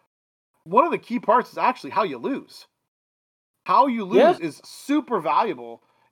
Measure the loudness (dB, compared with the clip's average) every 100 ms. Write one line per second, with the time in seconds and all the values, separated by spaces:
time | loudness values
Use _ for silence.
0 | _ _ _ _ _ _ -2 0 2 -2
1 | -6 -6 0 0 0 -4 -2 -2 -6 -4
2 | -4 -4 -6 -8 -10 -20 -20 _ _ _
3 | _ _ _ _ _ _ 0 2 2 0
4 | 0 4 4 4 -4 -10 -20 -14 -4 -4
5 | -2 -4 0 0 0 -4 -12 -18 _ _
6 | _